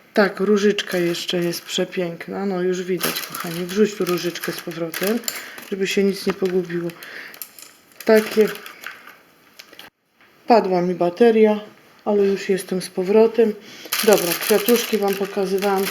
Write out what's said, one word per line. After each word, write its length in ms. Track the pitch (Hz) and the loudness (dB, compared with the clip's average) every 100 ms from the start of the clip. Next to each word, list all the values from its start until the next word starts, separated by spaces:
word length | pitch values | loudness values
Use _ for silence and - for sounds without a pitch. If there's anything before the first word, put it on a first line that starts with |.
| _ | _
Tak, 260 | - 190 196 | 2 2 2
różyczka 580 | 190 208 208 202 - 180 | 2 4 4 0 -2 -2
jeszcze 400 | 170 175 - 180 | -2 -4 -4 -2
jest 240 | 170 165 | -2 -4
przepiękna. 840 | - - 180 190 175 170 - 190 196 | -8 -6 -4 -4 -6 -6 -10 -6 -4
No 160 | 180 | -2
już 220 | 180 185 | -2 -2
widać, 380 | 180 180 165 165 | -4 -4 -4 -6
kochanie. 440 | - - 175 165 180 | -10 -10 -8 -8 -4
Wrzuć 300 | 190 214 - | 2 2 0
tu 100 | 175 | -2
różyczkę 460 | 175 170 - - | -2 -4 -6 -8
z 100 | 165 | -8
powrotem, 580 | - 165 165 - 190 233 - - - - - | -10 -8 -8 -4 -2 -2 -4 -12 -14 -16 -10
żeby 160 | 190 190 | -4 -2
się 160 | - | 2
nic 240 | 196 190 - | 2 0 -4
nie 60 | |
pogubiło. 560 | 185 190 185 175 175 170 - - - - - - - - _ _ - - | -2 -2 -2 -2 -4 -6 -10 -16 -16 -16 -18 -18 -20 -20 _ _ -6 4
Takie... 420 | 220 214 220 208 - - - - - - - _ _ _ _ - - - _ _ _ _ _ - | 4 4 2 2 0 -16 -16 -18 -18 -20 -20 _ _ _ _ -20 -20 -20 _ _ _ _ _ 2
Padła 340 | 226 190 180 | 2 4 0
mi 140 | 180 170 | 0 0
bateria, 640 | 175 175 240 220 214 208 - - _ _ - | 0 4 4 6 6 4 -6 -20 _ _ -2
ale 180 | 208 | 2
już 260 | 196 190 - | 2 0 -2
jestem 320 | 185 - 185 | -2 -2 -6
z 80 | - | -4
powrotem. 640 | - 180 214 226 220 220 208 - - - - | -6 2 4 4 4 2 0 -12 -18 -8 0
Dobra, 300 | 220 185 170 165 | 4 4 2 -4
kwiatuszki 580 | - 208 - 233 - 214 | 0 2 4 2 2 -2
wam 160 | 202 | 0
pokazywałam, 720 | 196 190 208 185 190 202 196 190 | -2 -4 -4 -2 0 0 0 0